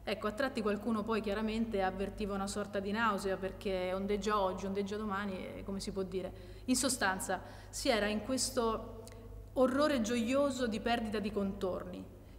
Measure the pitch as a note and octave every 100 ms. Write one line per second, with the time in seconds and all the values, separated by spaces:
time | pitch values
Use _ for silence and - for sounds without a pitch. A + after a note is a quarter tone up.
0 | - G#3+ G#3+ G#3+ B3+ - G#3+ G#3 A#3+ A3
1 | G#3 A3 A3 G3+ A3 A3 A3+ G3+ F#3+ F#3+
2 | F#3+ - G3+ G3 G3 G#3 G3+ G3+ G3 G#3+
3 | A#3 G3 G3 F#3 F#3 F#3+ G#3 F#3 F3+ F#3+
4 | G3 G#3 G3+ G#3+ F#3 F#3 F#3+ G3 G3 G#3
5 | G#3+ F#3+ G3+ F#3 F#2+ - F#3+ G3 G#3 F#3+
6 | F#3+ F#3 F3+ - - - - B3+ C#4 C4
7 | G3+ F#3+ - F#3 - - - - C#4+ A3
8 | G#3 G#3+ - C4 - - A3+ A3 - -
9 | - - - - - - B3+ C4+ D4+ C#4
10 | G#3+ A#3+ A3 C4+ C#4+ B3+ B3 G#3+ A#3 A#3
11 | A3 G#3+ G3+ G3+ G3 F#3+ F#3+ F#3 F#3 F#3+
12 | F#3+ - -